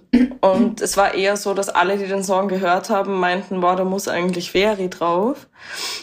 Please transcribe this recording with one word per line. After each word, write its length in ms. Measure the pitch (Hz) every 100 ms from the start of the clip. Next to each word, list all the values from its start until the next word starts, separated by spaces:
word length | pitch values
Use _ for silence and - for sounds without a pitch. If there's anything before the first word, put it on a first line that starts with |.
| _ 240 247 -
und 380 | 190 190 202 -
es 140 | - -
war 160 | 196
eher 220 | - 190 202
so, 180 | 202
dass 140 | 196 196
alle, 280 | - 180 202
die 100 | 190
den 160 | 196
Song 240 | 190 190 202
gehört 420 | 185 185 180 185
haben, 300 | 208 196 196
meinten, 400 | 180 180 190 185
„Boah, 160 | 180 185
da 80 |
muss 240 | 185 190 -
eigentlich 440 | - 180 175 175
Veri 360 | 180 208 208 185
drauf.“ 580 | - 165 175 214 - - _ - - - -